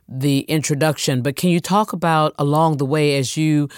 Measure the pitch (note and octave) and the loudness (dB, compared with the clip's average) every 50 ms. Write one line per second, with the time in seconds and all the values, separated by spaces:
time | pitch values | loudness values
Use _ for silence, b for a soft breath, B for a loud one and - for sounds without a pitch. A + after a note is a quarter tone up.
0 | B - - C3 C3 D3 C#3 C#3 - - D3 D#3 C#3 - D#3 C#3 D#3 D#3 C#3 - | B -14 -8 -4 -2 0 0 0 0 0 -2 -2 0 -2 -2 0 0 0 0 -2
1 | - - C#3 B2+ A#2+ C#3+ C3+ - - F3+ E3+ F3 - - F#3 G#3 G#3+ G#3+ - E3+ | -2 -2 -2 0 -2 -2 -4 -2 0 0 0 0 0 0 0 0 0 0 -4 -4
2 | F3+ E3+ D#3+ D#3 D3+ D#3 - - C#3+ C#3+ D3 D3+ E3 D#3+ D#3 C3+ C#3+ C3 D3 D#3 | -2 0 2 2 0 0 -2 -2 -2 0 2 2 2 2 2 0 -2 -2 0 0
3 | D3+ D3 C#3+ C#3 C3 A#2+ - D#3+ D#3+ D#3 D3+ D3 D3 C#3 B | 2 2 2 0 -2 -2 -2 -2 0 2 2 2 0 -2 B